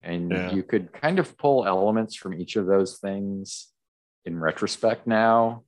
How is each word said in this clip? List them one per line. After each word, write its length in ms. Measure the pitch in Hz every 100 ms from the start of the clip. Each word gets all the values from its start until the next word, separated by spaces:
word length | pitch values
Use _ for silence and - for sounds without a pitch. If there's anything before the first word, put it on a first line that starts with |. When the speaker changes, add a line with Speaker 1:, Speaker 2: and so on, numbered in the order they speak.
Speaker 1:
And 300 | 87 87 87
Speaker 2:
Yeah. 200 | 92 90
Speaker 1:
you 120 | 95
could 280 | 92 107 87
kind 280 | - 151 185
of 180 | 156 -
pull 300 | 147 131 98
elements 480 | 92 104 110 110 -
from 180 | 95
each 220 | 85 87 110
of 100 | 92
those 320 | 98 95 -
things 720 | 98 98 98 98 98 - - _ _ _ _ _ -
in 140 | 85
retrospect 680 | 80 - 101 - 117 113 -
now 580 | 110 113 117 113 117